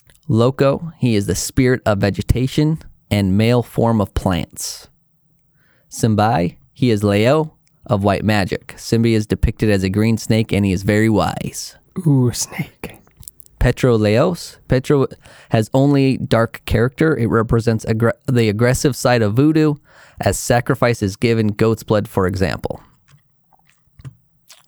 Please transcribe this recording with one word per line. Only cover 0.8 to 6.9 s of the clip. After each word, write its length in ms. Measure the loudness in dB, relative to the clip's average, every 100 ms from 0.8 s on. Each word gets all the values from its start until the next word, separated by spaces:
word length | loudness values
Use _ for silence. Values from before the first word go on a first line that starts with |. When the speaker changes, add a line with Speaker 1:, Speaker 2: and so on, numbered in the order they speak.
| -6 -4
Speaker 1:
he 180 | 0 0
is 100 | 0
the 80 | -4
spirit 460 | -4 0 2 2 0
of 140 | 0
vegetation 800 | 0 -2 -2 0 0 0 0 -2 -8 -20 _
and 260 | 0 2 2
male 260 | 2 2
form 360 | 0 -2 0 0
of 120 | 0
plants. 720 | -2 -2 -2 -6 -10 -14 -14 -20 _ _ _ _ _ _ _ _ _ _
Simbai, 680 | -4 0 2 0 0 -2 -6 _
he 180 | _ 0